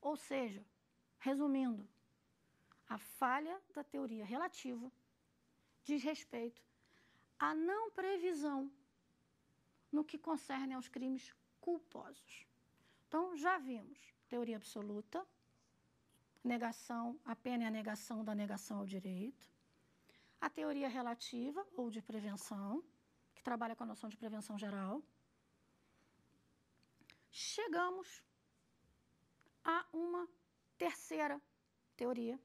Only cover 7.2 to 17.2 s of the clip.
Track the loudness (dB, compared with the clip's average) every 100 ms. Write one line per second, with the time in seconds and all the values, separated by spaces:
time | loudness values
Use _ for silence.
7.2 | _ _ 2 4 4 2 0 0 0 2
8.2 | 2 2 0 0 -2 -6 _ _ _ _
9.2 | _ _ _ _ _ _ _ 2 2 -2
10.2 | -2 -2 0 -2 0 -2 -4 -2 0 0
11.2 | -4 -20 _ _ 0 0 0 -12 -12 -14
12.2 | -16 -18 -18 _ _ _ -20 -20 _ 2
13.2 | 2 4 4 4 2 -6 -6 -16 -20 _
14.2 | _ -2 0 -2 -4 -6 -4 -4 -4 -6
15.2 | -6 _ _ _ _ _ _ _ _ _
16.2 | _ _ 0 2 2 -2 -4 -2 -2 -4